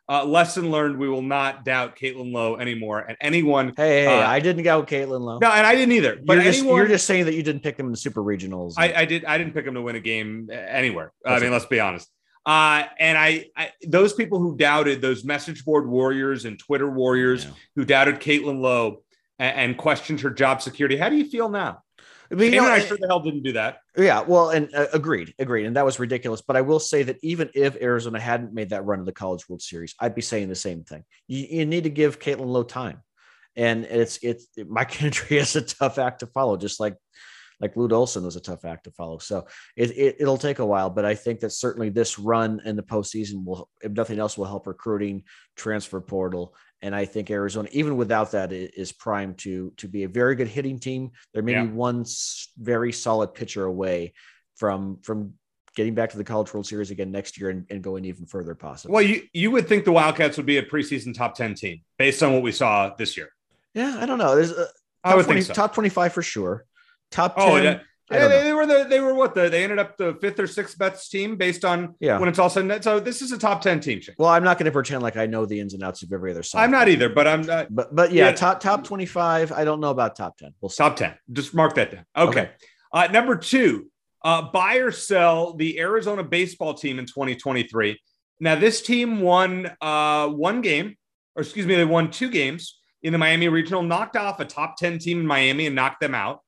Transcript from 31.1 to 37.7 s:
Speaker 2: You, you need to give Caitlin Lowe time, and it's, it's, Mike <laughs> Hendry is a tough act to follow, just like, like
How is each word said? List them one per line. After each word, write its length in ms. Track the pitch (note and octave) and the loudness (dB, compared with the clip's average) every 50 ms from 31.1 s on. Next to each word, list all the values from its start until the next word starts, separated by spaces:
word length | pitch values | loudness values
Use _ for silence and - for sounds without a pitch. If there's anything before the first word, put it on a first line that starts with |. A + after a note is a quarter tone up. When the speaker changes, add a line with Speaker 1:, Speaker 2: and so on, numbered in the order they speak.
| _ _ _ - | _ _ _ -12
Speaker 2:
You, 180 | B2+ C3+ C#3 - | -10 -10 -10 -6
you 160 | D#3+ E3 D#3 | -4 -2 -2
need 200 | D3+ E3 F3 D#3+ | 0 -2 -2 -2
to 40 | D#3+ | -2
give 300 | C#3+ D3+ D3+ D3 D3 - | 0 2 2 2 2 -2
Caitlin 280 | - C#3+ C#3 A#2 C3+ B2 | -4 -4 -4 -4 -4 -2
Lowe 160 | B2+ B2 A#2 | -2 -2 -2
time, 380 | A#2+ - C3 B2+ G2 - - _ _ _ _ _ _ _ _ _ _ _ | -2 -6 -8 -8 -8 -10 -12 _ _ _ _ _ _ _ _ _ _ _
and 300 | A#2 A#2 A#2 A2+ A2+ A2+ | -2 0 0 0 0 -4
it's, 320 | - A#2 A#2 A#2 A2+ - - | -2 0 0 0 0 -2 -6
it's, 240 | - A#2+ A#2 - - _ _ A2+ G#2 - | -6 -6 -6 -6 -10 _ _ -18 -14 -6
Mike 240 | A2 A2 B2+ - | -4 -4 -4 -4
<laughs> 40 | - | -4
Hendry 420 | - D3+ D3 B2+ - - - D3 C#3+ | -4 -4 -2 -2 -4 -2 0 2 2
is 180 | C3+ - - | 2 2 0
a 60 | D#3 | -2
tough 380 | A#2 - - - C#3+ B2 - C#3 | -4 -4 -4 -2 -2 -2 0 0
act 200 | B2+ B2 B2 - | -2 -2 -2 -6
to 80 | B2 A#2 | -12 -8
follow, 300 | _ C3+ C3+ A#2+ G2+ F2+ | _ -2 0 0 0 -2
just 240 | G2+ G2+ - - | -4 -8 -6 -4
like, 160 | A2 G#2+ F#2 - _ _ _ _ - - - - - - _ _ | -4 -4 -4 -8 _ _ _ _ -20 -20 -20 -20 -20 -20 _ _
like 160 | G#2 G2+ | -8 -6